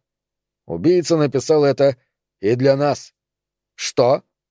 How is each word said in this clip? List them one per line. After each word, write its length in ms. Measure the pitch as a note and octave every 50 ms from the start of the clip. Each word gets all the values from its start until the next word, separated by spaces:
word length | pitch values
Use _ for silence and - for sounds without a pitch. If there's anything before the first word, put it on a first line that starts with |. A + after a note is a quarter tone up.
| _ _ _ _ _ _ _ _ _ _ _ _ _
«Убийца 520 | - E2 E2+ F2+ E3+ F3+ F3 D3+ - E3+ D#3
написал 460 | D3 C3+ - B2+ - - D#3 D3+ C#3+
это 340 | C#3 B2 - C#3 C#3 B2+ - _ _ _ _ _ _ _ _
и 160 | G2 G2+ B2
для 200 | B2 C3 C#3 C3+
нас». 380 | C#3 D3 C#3+ B2+ - - - _ _ _ _ _ _ _ _ _ _ _ _ _
«Что?» 480 | - - - - - B2 B2 C#3+ E3+ - _ _ _ _ _